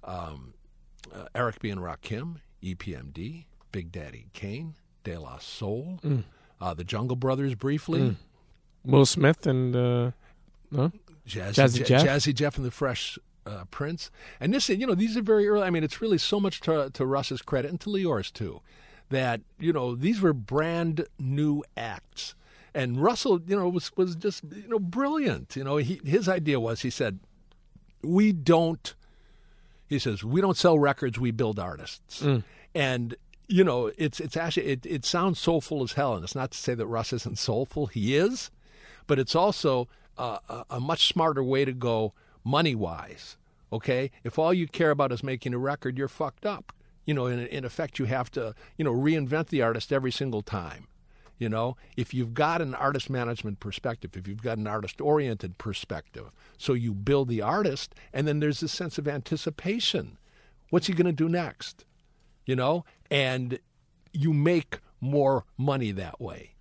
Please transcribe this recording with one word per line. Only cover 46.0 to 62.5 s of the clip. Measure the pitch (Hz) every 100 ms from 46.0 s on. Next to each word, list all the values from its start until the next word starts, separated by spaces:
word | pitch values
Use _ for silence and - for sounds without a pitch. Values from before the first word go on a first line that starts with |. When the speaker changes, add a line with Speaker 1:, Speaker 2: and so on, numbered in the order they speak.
| 135
Speaker 1:
fucked | - 151 - 208
up. | 202 - - - _
You | -
know, | 147 123
in, | 120
in | 123 147 127
effect, | - 156 -
you | 127
have | 131 131
to, | - 113 - - -
you |
know, | 156
reinvent | 120 143 160 135 151 160
the | 151
artist | 117 113 -
every | 139 131
single | 120 139 110
time. | 104 104 85 71 - _ _ _ - _
You | 117
know, | 110 117 131 - -
if | 120
you've | 131 117
got | 117 151 170
an | 151
artist | 127 139 139 -
management | 131 120 117 110 101
perspective, | 107 95 131 113 - 95
if | 92
you've | 101
got | 117 113
an | 107
artist-oriented | 110 104 - 147 151 139 110 92 90
perspective, | - 95 - 80 - - 53 - - -
so | -
you | 127 117
build | 101 101 139 131
the | 117
artist, | 104 170 202 135 - - -
and | 131 147
then | 147
there's | 151 147
this | 156
sense | - 175 -
of | 147
anticipation. | 143 - 156 - 151 180 226 - 180 65 - _ _ _ _ _
What's | 175 170
he |
gonna | 170 180
do | 151 160
next? | 175 165 - - - - _ _ _ _ _
You | -